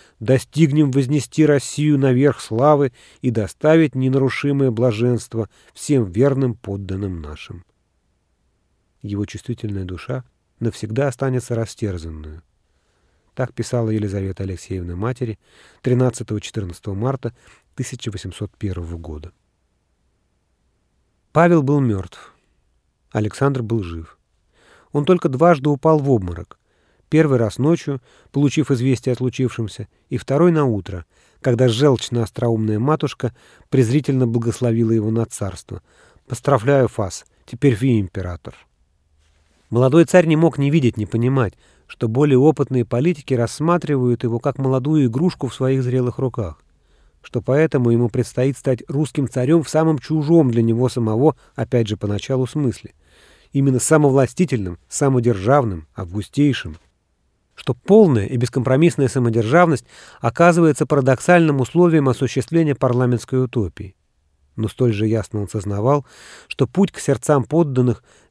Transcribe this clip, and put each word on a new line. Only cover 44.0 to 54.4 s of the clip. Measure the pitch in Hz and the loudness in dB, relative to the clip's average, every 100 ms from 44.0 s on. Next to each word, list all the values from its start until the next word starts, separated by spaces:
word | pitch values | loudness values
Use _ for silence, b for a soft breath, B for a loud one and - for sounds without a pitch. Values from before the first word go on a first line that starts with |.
| 123 120 | 0 0
его | 123 117 | -2 -4
как | 147 135 | -4 -4
молодую | 135 131 135 156 127 | -2 -2 0 0 0
игрушку | 120 180 - 131 | 0 -2 -2 -8
в | - | -4
своих | 131 135 | -2 -2
зрелых | 123 127 123 123 | -2 -2 -2 -4
руках, | 131 120 92 76 _ _ _ _ _ _ | -6 -4 -8 -10 _ _ _ _ _ _
что | - 120 | -10 -8
поэтому | 113 139 160 139 120 | -2 0 2 2 2
ему | 117 120 | 2 0
предстоит | 127 117 - 131 131 | -2 -4 -2 -4 -2
стать | - 123 - | -4 -4 -4
русским | 135 151 - 127 | -4 -4 -4 -4
царем | 131 127 165 | -2 0 0
в | 135 | 0
самом | 156 160 151 | 0 0 0
чужом | - 156 147 170 135 | -2 -4 2 4 4
для | 117 | 2
него | 113 117 127 | 2 2 0
самого, | 127 110 110 151 - b b | 0 -2 2 2 0 b b
опять | 117 123 107 | -2 0 0
же, | 107 | -2
поначалу | 101 101 - 131 127 | -4 -4 -4 -4 -2
смысле. | 151 135 - - _ b b b b b | -2 -4 -4 -10 _ b b b b b
Именно | 139 139 127 | 0 2 2
самовластительным, | - 156 147 135 127 - | 2 4 4 4 2 0